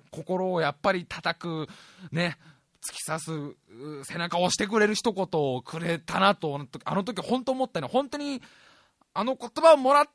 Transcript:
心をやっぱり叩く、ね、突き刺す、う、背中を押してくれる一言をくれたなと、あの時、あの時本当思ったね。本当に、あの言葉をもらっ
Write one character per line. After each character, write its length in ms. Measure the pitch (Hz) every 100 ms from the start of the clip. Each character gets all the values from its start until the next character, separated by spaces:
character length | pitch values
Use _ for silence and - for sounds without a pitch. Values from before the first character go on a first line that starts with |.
| _
心 400 | - 160 185 185
を 100 | 180
や 80 | 147
っ 60 | -
ぱ 120 | 202
り 140 | 185 -
叩 340 | - 170 170
く、 280 | 170 160 151 - - - 185
ね、 260 | 160 175 - - _ _ _ -
突 80 |
き 120 | - -
刺 140 | 160
す、 120 | 160
う、 240 | 156 143 - _ 110 147 147
背 140 | 135 170
中 220 | 170 175
を 20 |
押 100 | 180
し 60 | -
て 100 | 202
く 100 | 214
れ 100 | 208
る 60 |
一 200 | 214 233
言 120 | 196 185
を 300 | 160 143 127
く 180 | - 160
れ 200 | 170 170
た 200 | - 170
な 160 | 196 202
と、 180 | 160
あ 60 | 143
の 60 | 143
時、 160 | 151
あ 100 | -
の 120 | 175 202
時 200 | 180 -
本 200 | 247 262
当 80 |
思 120 | 262 262
っ 60 |
た 80 | 165
ね。 80 | -
本 220 | 247 277
当 80 | 294
に、 240 | 285 262 - - - _ _ _ _
あ 100 | 175
の 120 | 226 262
言 140 | 240 -
葉 120 | 320 294
を 20 |
も 160 | 262
ら 80 | 285
っ 80 | 302